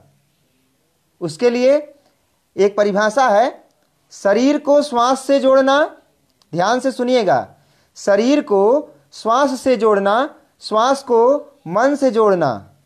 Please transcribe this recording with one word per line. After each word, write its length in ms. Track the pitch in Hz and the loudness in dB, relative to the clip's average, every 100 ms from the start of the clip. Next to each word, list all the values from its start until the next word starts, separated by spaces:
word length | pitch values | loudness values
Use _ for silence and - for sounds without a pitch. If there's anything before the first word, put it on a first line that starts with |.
| _ _ _ _ _ _ _ _ _ _ _ _ | _ _ _ _ _ _ _ _ _ _ _ _
उसके 280 | 175 151 240 | -12 -4 -2
लिए 440 | 240 254 294 294 - _ _ _ _ _ - | 0 0 0 -2 -18 _ _ _ _ _ -2
एक 220 | 196 202 | -2 0
परिभाषा 520 | 208 196 214 214 254 | -2 0 -2 0 2
है, 340 | 202 262 - _ _ _ _ _ | 2 0 -4 _ _ _ _ _
शरीर 460 | - 196 208 262 294 | -6 -2 2 2 0
को 220 | 294 294 | 2 2
श्वास 380 | 285 240 240 262 | 2 0 0 -2
से 180 | - 277 | 0 0
जोड़ना, 580 | 254 269 269 277 320 - _ _ _ _ _ | 2 2 2 2 0 -6 _ _ _ _ _
ध्यान 260 | 160 190 254 | -4 -2 -2
से 120 | 262 | -2
सुनिएगा, 560 | 247 247 254 190 135 98 _ _ _ _ - | -4 -2 0 2 0 -2 _ _ _ _ -8
शरीर 440 | - 202 240 294 | -2 0 2 0
को 460 | 294 196 202 277 294 - _ | 0 0 2 0 -2 -14 _
श्वास 480 | - 214 240 285 254 | -8 -2 0 0 -2
से 160 | 269 240 | -2 0
जोड़ना, 580 | 220 202 196 220 294 - _ _ | 2 0 0 0 -2 -8 _ _
श्वास 400 | - 214 247 277 | -6 -2 0 -2
को 420 | - 233 233 285 - _ 160 | 0 2 2 0 -4 _ -8
मन 280 | 185 262 285 | -2 0 0
से 160 | 269 | -2
जोड़ना, 580 | 220 214 185 147 104 95 _ | 0 2 2 0 -4 -10 _